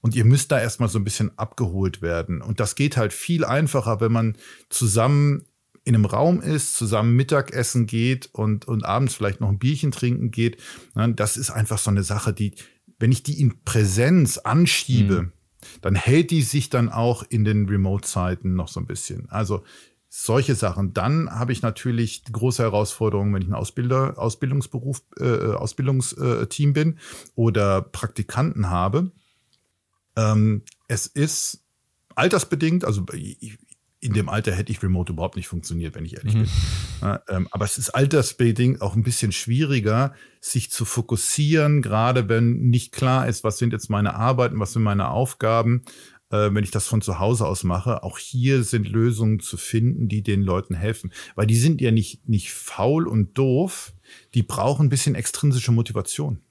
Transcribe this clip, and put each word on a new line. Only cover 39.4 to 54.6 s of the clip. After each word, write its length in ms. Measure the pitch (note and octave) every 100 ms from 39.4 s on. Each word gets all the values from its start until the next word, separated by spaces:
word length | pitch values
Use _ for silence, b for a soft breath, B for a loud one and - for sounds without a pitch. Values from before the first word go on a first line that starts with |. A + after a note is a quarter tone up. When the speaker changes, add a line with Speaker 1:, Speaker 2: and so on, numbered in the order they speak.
| - A#2+ D3+ C3+ G#2 A2 C#3 B B B
Speaker 1:
sich 300 | - B2+ -
zu 140 | -
fokussieren, 1000 | A2+ - A2+ A2+ - - D3 D#3+ D3 D3
gerade 460 | A2+ G#2+ A#2+ B2+ G#2
wenn 400 | A2+ A#2 A#2+ B2
nicht 220 | A#2+ -
klar 340 | - B2+ C3 B2
ist, 140 | A#2
was 140 | A2+ G#2+
sind 140 | A#2+
jetzt 180 | A2 -
meine 240 | G#2 G#2
Arbeiten, 460 | F#2 A2+ B2+ B2 B2+
was 120 | G2+
sind 100 | A#2
meine 260 | G#2+ G2+ F#2
Aufgaben, 760 | D#2+ B2+ - A2 A2+ A2+ A#2+ B B B B _
äh, 200 | G#2+ G#2
wenn 100 | G2+
ich 80 | G#2
das 160 | G#2+ -
von 140 | A2+
zu 180 | G2+ E2+
Hause 280 | F#2+ A#2 G2+
aus 180 | F#2
mache. 380 | F2+ F2 A2 A2+
Auch 160 | F#2 -
hier 440 | - B2+ B2 C3+
sind 260 | A2 A#2 G2+
Lösungen 520 | G#2 A#2 A2 A2+ A2
zu 160 | - F2
finden, 520 | - A2+ A#2+ - A2+
die 140 | G#2
den 200 | G#2 G2+
Leuten 320 | F#2+ F2+ -
helfen. 380 | F2+ G2+ A2+ F2+ B B
Weil 120 | - G#2
die 100 | A2+
sind 240 | C3 D3
ja 100 | B2+
nicht, 380 | A2 G2+ - -
nicht 240 | G#2 -
faul 540 | - - - A2 D3+ E3+
und 280 | A2 F#2+ -
doof, 560 | C3+ B2+ F#3 - - - B B B
die 80 | A#2+
brauchen 440 | G#2 -